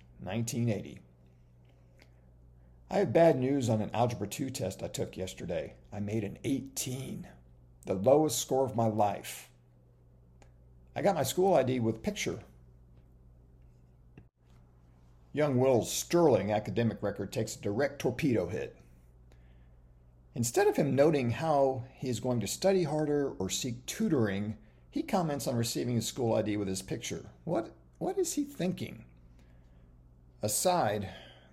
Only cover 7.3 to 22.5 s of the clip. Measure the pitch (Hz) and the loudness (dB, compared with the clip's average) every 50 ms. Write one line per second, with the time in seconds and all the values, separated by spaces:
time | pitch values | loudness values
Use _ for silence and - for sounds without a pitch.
7.3 | - - - - - - - - - - - - 95 95 101 110 - 151 156 151 | -18 -20 -20 -20 -20 -20 -20 -20 -20 -12 -6 -4 -2 2 4 6 6 6 6 2
8.3 | - - - - 135 131 135 123 - 120 113 113 104 110 104 101 92 - - - | 0 -2 -4 -2 0 0 0 0 0 0 0 2 2 2 2 0 0 -4 -8 -12
9.3 | - - - - - - _ _ _ - - _ - _ - - - - - - | -14 -14 -16 -20 -20 -20 _ _ _ -20 -20 _ -20 _ -20 -20 -20 -20 -20 -20
10.3 | - - - - - - - - - - - - - 139 147 196 185 156 131 - | -20 -20 -20 -20 -20 -20 -20 -20 -20 -20 -18 -10 -6 0 0 2 2 2 0 -2
11.3 | - 180 185 196 175 143 120 120 131 123 110 113 107 - - - - - - - | 0 2 4 4 6 4 4 4 2 0 0 0 -2 -2 -4 -6 -6 -4 -4 -4
12.3 | 85 110 - - - - - - - - - - - - - - - - - - | -6 -6 -10 -16 -20 -20 -20 -20 -20 -20 -20 -20 -20 -20 -20 -20 -20 -20 -20 -20
13.3 | - - - - - - - - - - - - - - - - - - - _ | -20 -20 -20 -20 -20 -20 -20 -20 -20 -20 -20 -20 -20 -20 -20 -20 -20 -20 -20 _
14.3 | _ _ _ _ - - - - - - - - - - - - - - - - | _ _ _ _ -20 -20 -20 -20 -20 -20 -20 -20 -20 -20 -20 -20 -20 -20 -18 -8
15.3 | - 139 151 147 127 123 131 135 127 110 87 - - - - - 170 170 170 151 | -2 0 2 2 4 4 6 6 6 4 4 2 -2 -6 -2 2 4 6 6 8
16.3 | 117 95 95 104 104 107 - 110 92 117 117 110 101 - 107 101 98 - 98 - | 6 6 4 4 0 0 0 -2 0 0 2 0 0 0 -4 -4 -4 -4 -8 -6
17.3 | - - 113 - - - - 101 101 113 143 139 - - - 131 117 - 160 139 | -4 -4 -4 -4 -6 -6 -4 -4 0 0 0 -2 -2 -2 -2 -2 -2 0 0 2
18.3 | 113 101 87 82 - 69 69 - - - - - - - - - - - - - | 2 2 0 0 -2 -6 -6 -8 -12 -16 -20 -20 -20 -20 -20 -20 -20 -20 -20 -20
19.3 | - - - - - - - - - - - - - - - - - - - - | -20 -20 -20 -20 -20 -20 -20 -20 -20 -20 -20 -20 -20 -20 -20 -20 -20 -20 -20 -12
20.3 | - 135 117 - - 370 403 415 - - 156 139 131 131 143 165 156 139 123 120 | -6 -4 -4 0 2 4 4 4 4 2 2 2 4 6 6 6 6 4 2 0
21.3 | 113 - 165 160 147 139 139 135 131 120 - - - - - 127 120 - - 127 | -2 0 0 2 4 4 4 2 2 -2 -6 -12 -12 -8 -4 -4 -4 -2 -2 -2
22.3 | 123 117 98 95 | -2 -2 -2 -4